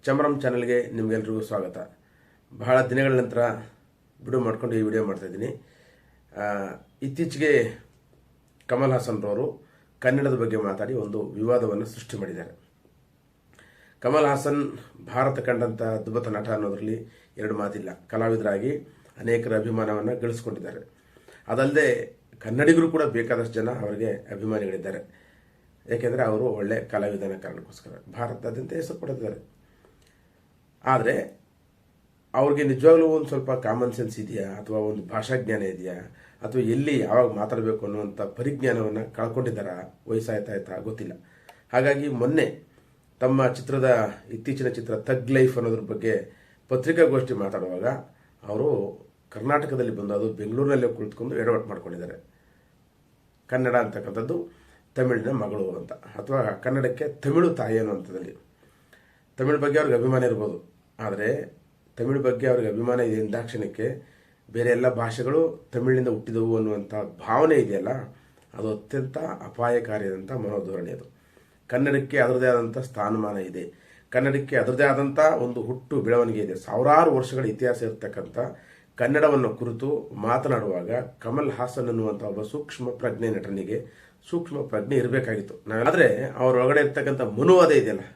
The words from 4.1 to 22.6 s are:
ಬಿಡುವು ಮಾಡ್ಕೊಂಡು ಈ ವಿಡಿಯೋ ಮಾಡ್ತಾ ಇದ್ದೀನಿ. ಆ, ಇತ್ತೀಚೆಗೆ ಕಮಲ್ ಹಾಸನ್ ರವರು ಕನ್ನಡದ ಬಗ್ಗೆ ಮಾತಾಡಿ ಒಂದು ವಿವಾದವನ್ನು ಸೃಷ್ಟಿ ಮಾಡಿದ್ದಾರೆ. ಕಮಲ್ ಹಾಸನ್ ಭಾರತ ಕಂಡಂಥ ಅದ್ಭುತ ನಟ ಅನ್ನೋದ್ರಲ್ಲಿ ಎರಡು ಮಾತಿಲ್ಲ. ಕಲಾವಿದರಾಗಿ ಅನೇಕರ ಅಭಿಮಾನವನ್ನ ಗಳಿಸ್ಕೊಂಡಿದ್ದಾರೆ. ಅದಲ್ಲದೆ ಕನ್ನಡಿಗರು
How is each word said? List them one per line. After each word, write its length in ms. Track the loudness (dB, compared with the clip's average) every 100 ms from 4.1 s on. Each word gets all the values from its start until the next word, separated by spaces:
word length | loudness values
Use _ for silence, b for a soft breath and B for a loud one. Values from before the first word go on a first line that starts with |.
| _ -2
ಬಿಡುವು 180 | 0
ಮಾಡ್ಕೊಂಡು 320 | 0 -2 -2 0
ಈ 60 |
ವಿಡಿಯೋ 240 | 0 0 0
ಮಾಡ್ತಾ 200 | -4 -8
ಇದ್ದೀನಿ. 360 | -8 -8 -8 b b b b b b _ -8
ಆ, 40 | -4 -4 -6 -10 -18 _
ಇತ್ತೀಚೆಗೆ 800 | -8 -2 -4 0 4 6 4 -4 -20 _ _ _ _ _ _ _ -2
ಕಮಲ್ 240 | 2 2
ಹಾಸನ್ 320 | 2 0 -4
ರವರು 440 | -2 -2 -4 -6 b b b _
ಕನ್ನಡದ 360 | 2 4 2 2
ಬಗ್ಗೆ 220 | 0 0
ಮಾತಾಡಿ 360 | 0 -2 -4
ಒಂದು 280 | -4 -4 -6 -6
ವಿವಾದವನ್ನು 600 | -4 2 2 2 -2 -6
ಸೃಷ್ಟಿ 320 | -10 -12 -10
ಮಾಡಿದ್ದಾರೆ. 400 | -8 -10 -14 -18 _ _ _ _ _ _ _ _ _ b b b b b
ಕಮಲ್ 260 | 2 4 4
ಹಾಸನ್ 520 | 2 0 0 -2 -8 B -20 -8
ಭಾರತ 340 | 0 0 0
ಕಂಡಂಥ 420 | 0 0 0 -2
ಅದ್ಭುತ 460 | -4 -4 -2 -4 -4
ನಟ 220 | -6 -4
ಅನ್ನೋದ್ರಲ್ಲಿ 800 | -2 -2 -4 -6 -6 -8 _ _ -8
ಎರಡು 160 | -4
ಮಾತಿಲ್ಲ. 360 | -2 -4 -6 -12 -14 _
ಕಲಾವಿದರಾಗಿ 680 | -2 0 0 0 0 -2 -4 -8 B B -8
ಅನೇಕರ 400 | 0 0 2 0
ಅಭಿಮಾನವನ್ನ 520 | 0 -2 0 -2 -2 -4
ಗಳಿಸ್ಕೊಂಡಿದ್ದಾರೆ. 680 | -4 -6 -8 -10 -10 -14 -18 b b b b b -4
ಅದಲ್ಲದೆ 680 | 0 2 4 2 0 -4 -14 _ -14
ಕನ್ನಡಿಗರು 520 | -6 2